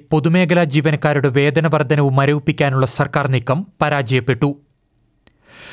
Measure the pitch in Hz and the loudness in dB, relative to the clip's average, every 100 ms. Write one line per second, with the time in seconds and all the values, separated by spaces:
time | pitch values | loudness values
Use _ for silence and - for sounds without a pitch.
0 | - 156 156 175 180 175 160 143 151 147 | -2 0 2 2 2 2 2 0 0 0
1 | 151 143 139 131 143 147 160 151 135 147 | 0 0 0 2 0 2 0 0 0 0
2 | 139 135 139 147 143 - 143 131 131 - | 2 2 2 0 -2 -2 0 0 -2 -2
3 | 143 160 143 135 120 131 202 - 151 147 | -2 -2 0 -2 -2 -4 -4 -4 -2 -2
4 | 117 127 117 123 143 143 _ _ _ _ | 0 -2 0 -2 -2 -4 _ _ _ _
5 | _ _ _ _ _ - - | _ _ _ _ _ -20 -20